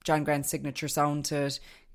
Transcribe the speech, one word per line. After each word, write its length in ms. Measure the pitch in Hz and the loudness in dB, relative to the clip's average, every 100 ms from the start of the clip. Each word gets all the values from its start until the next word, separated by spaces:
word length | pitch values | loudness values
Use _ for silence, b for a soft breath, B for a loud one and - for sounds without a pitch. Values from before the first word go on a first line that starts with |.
John 200 | - 156 | 2 2
Grant 220 | 147 143 135 | 4 0 0
signature 420 | 151 143 - 147 | -4 -4 -6 -2
sound 380 | - 147 147 139 | 2 2 0 -2
to 100 | 143 | 0
it. 160 | 143 - B B B | -2 -4 B B B